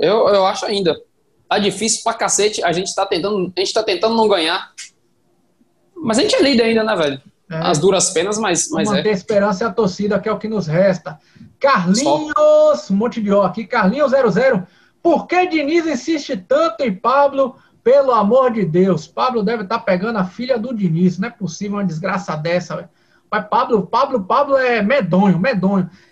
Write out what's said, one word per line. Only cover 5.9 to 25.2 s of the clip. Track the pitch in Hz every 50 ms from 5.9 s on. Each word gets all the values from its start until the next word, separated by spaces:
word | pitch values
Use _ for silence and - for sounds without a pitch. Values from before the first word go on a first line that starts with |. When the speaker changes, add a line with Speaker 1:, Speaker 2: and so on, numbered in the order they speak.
| -
Speaker 1:
Mas | 349 302 220 214
a | 254
gente | 415 440 494
é | 508
líder | 302 277 269 226 233
ainda, | 226 226 220 220
né, | 220 214
velho? | 175 156 143 135 135 _ - _ _ _ -
Speaker 2:
É. | 165
Speaker 1:
As | 160 170 180 170
duras | 147 170 202 196 180 156 -
penas, | - 160 175 208 214 220
mas, | 226 190 170 - - -
mas | - 202 202
Speaker 2:
Vamos | 214 202
manter | - 185 214
Speaker 1:
é. |
Speaker 2:
a | 208
esperança | 185 - - 214 202 202 208 196 - 233
e |
a | 214
torcida, | - - 214 185 - - 202 202 208 180
que | -
é | 214
o | 208 202
que | -
nos | 214 220 196 165
resta. | 151 156 180 196 196 170 - - 160 156 - _ _ _ - - - _ -
Carlinhos, | - 277 - 202 170 180 202 240 294 285 294 302 302 302 302 294 302 302 302 302 302 302 285
Speaker 1:
Só. | - - - 196
Speaker 2:
um |
monte | 196 233 240 240 233
de | 208 202
ó | 196 202 196
aqui. | 180 180 220 214
Carlinhos | - 247 233 190 190 240 285 294 247
zero | 262 277 254 208
zero. | 165 214 262 269 233 180 - - _ _ _ _ _ _
Por | - 339 302 - -
que | - 339 359 359
Diniz | 320 320 311 277 285 330 339 320
insiste | 330 277 240 - 320 330 285 - - 262
tanto | 185 - - 262 302 330 320 330 - 277
em | 226 185
Pablo? | 185 - 233 269 285 285 277 277 269 269 - - _ _ _ _ _ -
Pelo | 226 269 285 269 262
amor | 240 - 202 202 247 269 262 247
de | 226 226 185
Deus. | 156 156 180 190 196 170 147 -
Pablo | - - - 247 254 240 226 196
deve | 220 240 220 196
tá | 185 226
pegando | - - - 185 175 202 233 226
a | 202 185
filha | 185 - - 247 254 262
do | 220 208 262 247
Diniz. | 208 190 165 160 170 185 180 180 185
Não | 214
é | 240
possível | - - 196 - - - 202 208 202
uma | 202 196
desgraça | 175 156 156 196 190 196 185 - - 156
dessa, | 151 151 170 175 180 175 - 160
velho. | 165 175 - _ _ _ _ _ _ _ -
Mas | 208 214 208
Pablo, | - - 233 269 269 240 190 180
Pablo, | - - 240 277 277 262 220 180
Pablo | - 226 277 285 285 269
é | 262 254 247 240 220
medonho, | 202 208 277 285 196 156 170 185